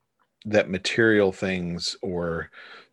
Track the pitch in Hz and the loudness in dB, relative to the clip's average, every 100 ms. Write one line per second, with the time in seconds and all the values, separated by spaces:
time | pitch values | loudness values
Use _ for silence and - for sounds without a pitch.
0 | _ _ _ _ 107 104 80 92 - - | _ _ _ _ 0 0 0 -4 -2 2
1 | 113 107 95 92 98 92 87 85 - - | 4 6 4 0 -4 -2 -4 -6 -8 -8
2 | 107 87 85 82 78 - - - _ | -8 -4 -4 -6 -8 -16 -20 -20 _